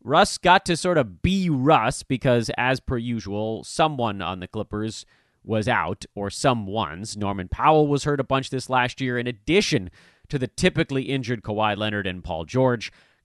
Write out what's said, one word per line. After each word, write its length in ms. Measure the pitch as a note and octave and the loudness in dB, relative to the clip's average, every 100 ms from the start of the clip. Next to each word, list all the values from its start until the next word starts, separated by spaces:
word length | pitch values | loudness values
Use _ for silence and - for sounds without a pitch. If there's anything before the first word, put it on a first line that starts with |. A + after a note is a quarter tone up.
Russ 340 | A2+ D#3 G3+ - | 2 4 4 4
got 260 | F3+ F#3 - | 6 6 4
to 100 | E3+ | -2
sort 200 | F#3 E3 | 2 2
of 240 | A2+ E2+ | 2 0
be 300 | F3 G3 F3+ | -2 0 2
Russ 540 | C#3 C3+ C#3+ A2 - | 2 4 4 4 -2
because, 480 | - C3 C#3 A#2+ A2 - | -4 -2 2 2 2 -2
as 220 | B2 C3 | 0 0
per 180 | - B2+ | -2 -6
usual, 680 | A#2+ A#2 G2 G2+ A2 A2 | -4 -6 -4 -6 -4 -6
someone 580 | - - D#3+ C#3+ A2+ G2 | -8 0 0 2 -2 -2
on 160 | F2 F#2 | -4 -6
the 80 | F2+ | -8
Clippers 580 | A2 G2+ G#2 A2 - - _ _ _ | -8 -6 -6 -6 -8 -16 _ _ _
was 240 | - A2 G#2+ | -4 -2 2
out, 380 | A2 E2 G2+ - | 0 0 -6 -10
or 160 | - G2+ | -8 -8
someone's. 880 | - C#3+ A#2+ G2 G#2+ E2 E2 G#2+ G#2 | -2 0 0 -2 -4 -4 -6 -12 -6
Norman 320 | G2+ G2 F2+ | -4 -4 -6
Powell 400 | - C#3 D#3 D3+ | 0 4 6 4
was 160 | C#3+ | 2
hurt 160 | D3+ C#3+ | 0 -2
a 40 | |
bunch 260 | C3 C3+ B2+ | 0 -2 -2
this 200 | C3 - | -8 -2
last 300 | B2+ B2 - | 0 0 -2
year, 180 | C3 B2 | -4 -2
in 80 | A#2+ | -4
addition 640 | A2 - F3+ G#3+ C#3 F2+ - - _ - | -6 0 2 2 0 -2 -14 -20 _ -8
to 100 | C#3+ | -6
the 80 | B2 | -6
typically 560 | - F3+ C3 E3 C3+ | 0 0 2 -2 -2
injured 380 | C3 C3+ A#2 A#2 | -2 -4 -4 -6
Kawhi 340 | - G#2 G#2+ G#2 | -4 -2 0 0
Leonard 300 | G#2+ G#2 F#2+ | -2 -2 -4
and 160 | F2+ | -6
Paul 220 | F2 E2 | -6 -8
George. 480 | D#2+ C3 C3 A#2+ - _ _ _ | -4 2 2 2 -4 _ _ _